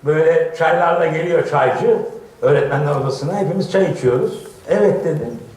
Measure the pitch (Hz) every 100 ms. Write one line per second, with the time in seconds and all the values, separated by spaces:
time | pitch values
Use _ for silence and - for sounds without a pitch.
0 | 139 156 160 165 165 - 160 170 175 175
1 | 165 156 175 165 - 147 - - 151 220
2 | - - - - 127 143 143 139 147 143
3 | 131 - 147 196 190 190 165 190 185 -
4 | 123 123 147 - - - - 196 202 -
5 | 165 151 120 117 -